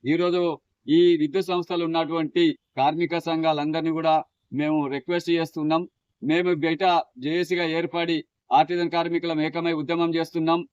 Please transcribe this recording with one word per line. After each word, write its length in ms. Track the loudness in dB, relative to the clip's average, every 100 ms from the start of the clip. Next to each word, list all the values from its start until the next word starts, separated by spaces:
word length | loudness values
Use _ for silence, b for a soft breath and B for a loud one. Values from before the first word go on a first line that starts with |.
ఈరోజు 360 | -2 0 0 0 0 -4 _ _ 0
ఈ 120 | 4 6 4
విద్యుత్ 320 | 0 -2 -2
సంస్థలు 340 | -4 -2 -4
ఉన్నటువంటి 600 | -2 -2 -2 -2 -2 2 2 0 _
కార్మిక 440 | 0 0 0 -2 -2
సంఘాలందరినీ 720 | -2 0 0 0 -2 -2 -2
కూడా 240 | 0 2 0 -2 _ _
మేము 280 | -4 0 0 -2
రిక్వెస్ట్ 440 | -4 -2 -4 0
చేస్తున్నాం. 520 | 0 0 -4 0 0 -2 _ _ _
మేము 300 | -2 0 2
బయట 300 | 0 0 0 2 2 -2 -8
జేఏసీగా 460 | -4 -2 -2 -2 0
ఏర్పడి 480 | -2 -2 -4 -2 -2 -6 _ _
ఆర్టిజన్ 420 | 2 2 0 -2
కార్మికులం 460 | 0 0 -2 -2 -2
ఏకమై 320 | -2 -2 -2
ఉద్యమం 380 | -2 -2 0 0
చేస్తున్నాం. 480 | 0 -2 -2 0 0 -2